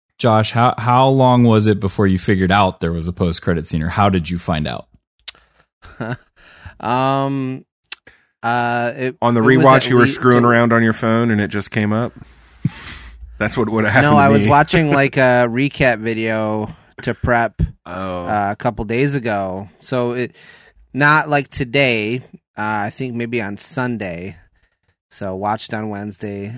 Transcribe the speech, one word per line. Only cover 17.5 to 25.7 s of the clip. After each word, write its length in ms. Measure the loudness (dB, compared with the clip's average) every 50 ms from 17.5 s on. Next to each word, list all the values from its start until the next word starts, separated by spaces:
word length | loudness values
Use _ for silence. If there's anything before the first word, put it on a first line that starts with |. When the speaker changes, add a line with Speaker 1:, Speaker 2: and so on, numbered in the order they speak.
| -2 -4 -6 -6 -6 _ -16
Speaker 3:
Oh. 400 | -12 -10 -8 -8 -6 -8 -6 -6
Speaker 2:
uh, 240 | -4 -2 -2 -2 -4
a 40 | -4
couple 280 | -4 -4 -6 -4 -6 -6
days 300 | -4 -2 -2 0 0 -2
ago. 540 | -2 -4 -4 -4 -4 -4 -6 -6 -8 -10 -14 _ _
So 300 | -10 -6 -4 -2 -2 -2 -4
it, 220 | -4 -6 -8 _ _ -20 -20 -20 -20 _ _ _ _ _ _ -2
not, 360 | 2 4 4 4 4 2 0
like, 200 | -2 -2 -2 -4
today, 680 | -6 -8 -6 -2 0 2 2 2 0 0 -2 -4 -6 -8 -10 -14 -20 -20 _ _ _
uh, 300 | -8 -6 -4 -4 -4 -6
I 20 | -6
think 260 | -8 -10 -10 -8 -8
maybe 260 | -8 -6 -6 -4 -6
on 160 | -6 -6 -8
Sunday. 760 | -12 -12 -10 -6 -6 -4 -4 -4 -6 -8 -8 -10 -10 -12 -14 -14 -18 _ _ _ _ _ _ _ _ _ _ _ _ _ _
So 260 | -16 -12 -10 -8 -8
watched 380 | -6 -4 -4 -4 -4 -6 -8